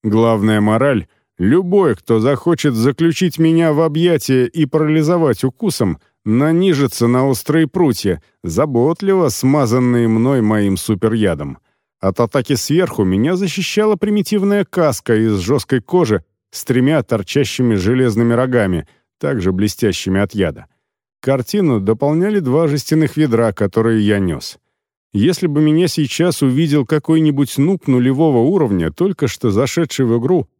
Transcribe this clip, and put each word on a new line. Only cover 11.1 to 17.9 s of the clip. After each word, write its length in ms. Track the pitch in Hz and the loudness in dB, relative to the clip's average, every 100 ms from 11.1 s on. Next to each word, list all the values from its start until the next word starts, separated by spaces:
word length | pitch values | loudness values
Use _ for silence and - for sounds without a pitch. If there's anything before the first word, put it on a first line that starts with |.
| 113 101 78 73 64 _ _ _ _ | 0 -2 -2 -8 -12 _ _ _ _
От 200 | 95 95 | -4 -2
атаки 340 | 113 143 113 | -2 -2 -2
сверху 480 | 131 - 156 180 - | -4 0 0 0 -2
меня 320 | 95 95 131 | -2 0 0
защищала 640 | 180 190 196 175 - 214 202 | -2 -4 -4 -4 0 0 0
примитивная 680 | 208 208 - 208 196 202 | 0 -2 0 -2 0 0
каска 520 | 185 - 156 123 - 110 | -2 0 0 0 0 2
из 220 | 113 101 | 2 0
жёсткой 420 | 90 143 - 127 | 0 -2 0 -4
кожи 420 | - 180 139 104 - _ _ | 0 0 2 -2 -4 _ _
с 140 | - | -14
тремя 380 | - 127 131 156 | -2 0 2 0
торчащими 720 | - 113 95 147 127 - 123 | 0 -4 -2 -2 -2 -2 0
железными 600 | 104 92 | 0 0